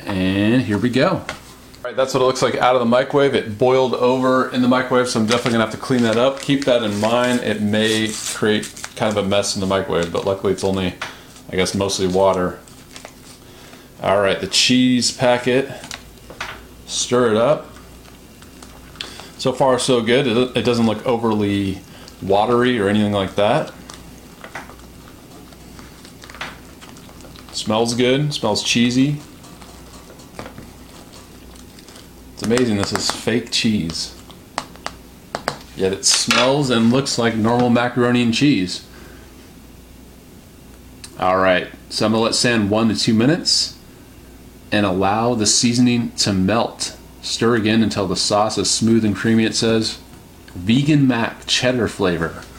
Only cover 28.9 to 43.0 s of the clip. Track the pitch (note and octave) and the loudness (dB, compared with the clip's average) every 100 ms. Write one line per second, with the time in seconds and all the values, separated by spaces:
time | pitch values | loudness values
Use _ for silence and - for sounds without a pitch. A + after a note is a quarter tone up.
28.9 | B2 C#3 D3 - - - - - - - | 2 0 0 -8 -20 -20 -20 -20 -20 -20
29.9 | - - - - - - - - - - | -20 -20 -20 -20 -18 -18 -18 -20 -20 -20
30.9 | - - - - - - - - - - | -20 -20 -20 -20 -20 -20 -20 -20 -20 -20
31.9 | - - - - - G#2+ A#2+ B2 G2+ G2 | -20 -20 -20 -20 -8 -2 0 0 -2 -2
32.9 | - - - - A2+ - - A#2 G#2 E2 | -4 -6 -6 -4 -4 -2 -4 -2 -2 -4
33.9 | E2 - - - - - - - - - | -8 -10 -14 -20 -20 -16 -12 -12 -12 -16
34.9 | - - - - - - - - - F#2+ | -16 -20 -20 -14 -12 -10 -10 -10 -4 -2
35.9 | F#2+ - - - A2+ B2 C#3+ C3+ A#2 A2+ | -2 -2 0 0 0 2 2 2 2 4
36.9 | B2+ C#3 - A#2 A2 G#2+ A#2+ B2 A#2+ B2 | 2 0 0 0 0 2 2 4 2 0
37.9 | B2 A#2+ B2 A#2+ A2+ C#3+ A#2 F#2 - - | 0 2 2 2 2 2 2 0 -6 -14
38.9 | - - - - - - - - - - | -20 -20 -20 -20 -20 -20 -20 -20 -20 -20
39.9 | - - - - - - - - - - | -20 -20 -20 -20 -20 -20 -20 -20 -20 -20
40.9 | - - - F#2 F#2+ F#2+ F2+ - - - | -20 -18 -4 0 2 4 2 0 -10 -10
41.9 | - A2 A2 A2+ - B2+ A#2 G2+ G#2+ A2+ | -2 0 2 2 0 0 2 2 2 2
42.9 | G2 | 0